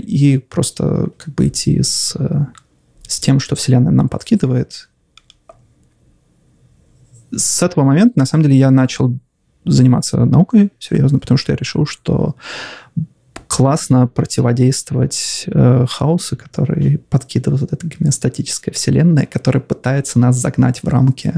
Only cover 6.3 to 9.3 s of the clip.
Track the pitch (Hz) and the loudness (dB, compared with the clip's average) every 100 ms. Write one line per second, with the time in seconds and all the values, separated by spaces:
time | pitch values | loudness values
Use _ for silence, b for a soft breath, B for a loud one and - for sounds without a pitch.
6.3 | _ _ _ _ _ _ _ _ - - | _ _ _ _ _ _ _ _ -20 -12
7.3 | - - - 180 - 135 147 240 - 131 | -6 -4 -2 0 2 2 4 4 2 0
8.3 | 156 151 135 135 131 131 - 127 127 _ | 2 4 4 4 4 2 0 -2 -4 _